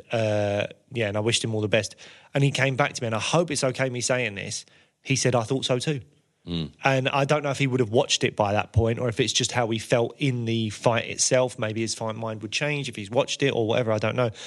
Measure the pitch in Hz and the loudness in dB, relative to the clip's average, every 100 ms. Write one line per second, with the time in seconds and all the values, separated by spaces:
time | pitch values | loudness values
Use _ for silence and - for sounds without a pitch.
0 | - 117 110 104 104 101 - - - 117 | -4 0 2 2 0 0 -4 -8 -10 -4
1 | 107 104 107 - 117 110 107 110 101 - | -2 0 0 0 0 -2 2 2 0 -8
2 | - - - 143 139 - 135 131 143 - | -20 -20 -6 2 2 2 0 2 0 0
3 | 117 110 - 160 170 139 135 127 135 123 | -2 -2 0 2 2 0 -2 0 -2 -2
4 | 117 127 117 98 98 - - _ _ _ | 0 0 -2 -4 -8 -10 -12 _ _ _
5 | - 135 127 123 110 135 117 127 160 143 | -2 0 2 2 2 -2 0 -2 0 -4
6 | 95 _ _ _ - 85 76 - 135 135 | -6 _ _ _ -6 -4 -4 -2 2 2
7 | 131 139 139 151 143 131 139 127 117 117 | 2 0 2 2 0 0 0 2 2 2
8 | - - 120 - 104 104 - - 113 117 | 2 0 0 2 2 2 0 0 2 0
9 | 123 110 110 - 123 123 113 113 - 127 | -2 0 0 0 0 0 0 -2 0 2
10 | 117 - 143 123 113 113 110 101 127 113 | 2 0 -2 -2 0 0 0 0 2 2
11 | - - - 127 127 - 110 110 113 - | -2 -2 2 4 2 -2 -4 -2 -4 -4
12 | 113 110 113 110 107 - 147 147 139 117 | -6 -6 -6 -6 -6 -4 -2 -4 -6 -8
13 | 101 120 - - 139 120 110 113 113 107 | -2 0 0 2 2 2 2 2 2 2
14 | 110 117 120 - | 0 0 0 -2